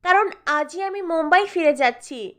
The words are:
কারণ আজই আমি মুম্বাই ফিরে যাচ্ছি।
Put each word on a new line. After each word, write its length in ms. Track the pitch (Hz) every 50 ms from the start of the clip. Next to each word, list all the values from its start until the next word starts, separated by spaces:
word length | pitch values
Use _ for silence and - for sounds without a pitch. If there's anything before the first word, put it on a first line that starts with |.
কারণ 280 | _ 359 359 392 427 381 - - _
আজই 360 | - 302 302 302 294 311 349
আমি 200 | 392 392 381 403
মুম্বাই 440 | 381 339 330 320 320 302 359 370 403
ফিরে 260 | 403 - 359 330 294
যাচ্ছি। 640 | 294 254 277 247 240 247 - - 285 247 214 185 -